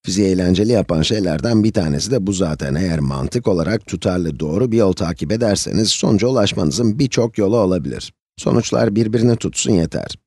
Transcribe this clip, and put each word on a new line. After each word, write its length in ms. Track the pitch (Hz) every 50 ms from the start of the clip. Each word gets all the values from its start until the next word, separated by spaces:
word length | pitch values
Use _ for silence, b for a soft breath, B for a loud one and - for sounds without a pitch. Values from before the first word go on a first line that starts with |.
| _
Fiziği 220 | - 92 98 104
eğlenceli 440 | 95 92 92 90 90 92 90 107 113
yapan 300 | 123 104 87 - 85 80
şeylerden 640 | 80 - 113 107 95 87 78 80 - 117 117 110 104
bir 100 | 110 -
tanesi 380 | 110 85 78 71 73 80 101
de 160 | 131 120 92
bu 60 | 98 101
zaten. 420 | 90 95 80 78 65 73 69 67
Eğer 240 | 78 95 90 82 78
mantık 480 | 71 67 67 69 65 - - 123 120
olarak 380 | 113 95 85 80 78 104 - -
tutarlı, 540 | - - 87 - 98 90 90 82 80 73 67
doğru 320 | 80 73 78 101 127 120
bir 60 | 110
yol 160 | 117 107 95 90
takip 380 | - 90 82 85 - 85 73
ederseniz 560 | 104 117 120 107 98 - - - - 92 113
sonuca 400 | 101 - - - - 117 98 113
ulaşmanızın 720 | 123 131 120 - 98 - 104 92 76 69 - 123 110 104 135
birçok 380 | 147 127 - - 117 113 -
yolu 200 | - 104 95 110
olabilir. 560 | 120 104 92 92 87 67 67 58 52 - - _ _ _ _ _
Sonuçlar 580 | - - - - 120 113 - 123 117 117 113 101
birbirini 400 | 110 117 110 110 117 113 120 117
tutsun 360 | 113 - 85 - - - 127
yeter. 440 | 110 87 82 78 - - - - - - _